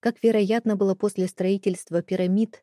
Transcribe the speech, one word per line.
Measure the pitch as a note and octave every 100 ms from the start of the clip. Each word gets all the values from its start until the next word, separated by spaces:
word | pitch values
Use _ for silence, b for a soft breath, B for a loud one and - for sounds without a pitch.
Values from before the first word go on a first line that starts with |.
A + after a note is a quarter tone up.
как, | A#3 A#3
вероятно, | A3+ A3 G3 A3+ A3+ G#3
было | G3
после | F#3 G#3 - F#3
строительства | - F#3 G3 G3 F3+ - E3+
пирамид | - F#3 F3+ G3 A3 -